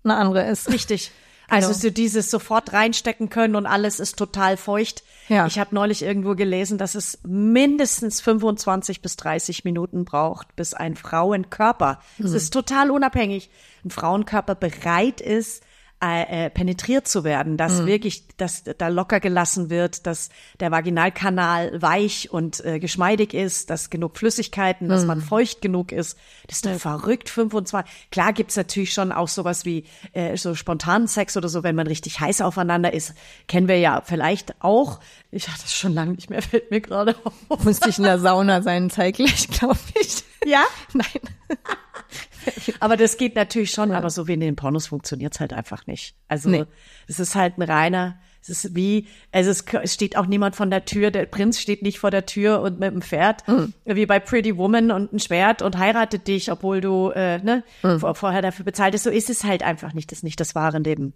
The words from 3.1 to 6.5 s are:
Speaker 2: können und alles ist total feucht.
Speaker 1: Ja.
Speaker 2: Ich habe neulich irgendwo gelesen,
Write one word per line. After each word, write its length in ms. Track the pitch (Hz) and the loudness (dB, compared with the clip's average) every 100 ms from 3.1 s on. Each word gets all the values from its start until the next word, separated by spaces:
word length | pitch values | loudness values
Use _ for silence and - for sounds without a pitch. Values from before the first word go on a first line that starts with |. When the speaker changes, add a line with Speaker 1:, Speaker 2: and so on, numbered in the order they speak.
| - 220 | -4 -2
Speaker 2:
können 280 | 233 226 208 | 2 2 2
und 100 | 202 | 0
alles 340 | 202 208 208 | 0 0 -2
ist 160 | 196 - | -6 -4
total 400 | 202 196 190 190 | -4 0 0 0
feucht. 460 | - 208 226 - _ - - | -2 -2 -2 -6 _ -12 2
Speaker 1:
Ja. 180 | 208 165 | 2 4
Speaker 2:
Ich 120 | 202 | 0
habe 160 | 202 | -2
neulich 280 | 208 208 208 | 0 0 0
irgendwo 320 | 160 202 190 | -2 -2 0
gelesen, 440 | 190 196 | 0 0